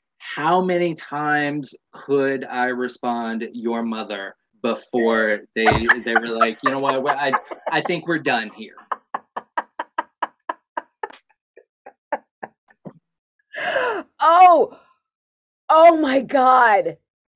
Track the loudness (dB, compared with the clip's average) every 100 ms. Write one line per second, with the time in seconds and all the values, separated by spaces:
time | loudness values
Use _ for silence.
0 | _ _ -16 -6 0 0 0 0 -2 -4
1 | -10 -6 -2 -2 -2 -4 -10 -16 _ -16
2 | -2 0 0 -2 -6 -4 -4 -2 -6 -6
3 | -6 -6 -6 -6 -8 -8 -6 -4 -4 -6
4 | -8 -10 -12 -16 _ _ -4 -4 -4 -2
5 | 0 2 0 -2 -6 -2 0 2 0 -2
6 | 0 -2 -2 -2 -2 -2 -4 -2 -2 -2
7 | -2 -2 -2 -4 -6 -12 -6 -4 -4 -6
8 | -4 -4 -2 -4 -4 -12 -20 -16 -12 -12
9 | _ -20 _ -18 -12 -12 -12 -12 -14 -10
10 | -10 -8 -12 _ _ _ _ -14 -14 _
11 | -16 -16 _ _ _ -20 _ _ -20 _
12 | -12 -12 _ _ -20 _ _ _ -20 -20
13 | _ _ _ _ _ -10 -6 -4 -4 -6
14 | -10 -2 4 8 8 8 2 -4 _ _
15 | _ _ _ _ _ _ 0 6 8 6
16 | 2 0 0 2 4 6 6 4 0 -8
17 | _ _ _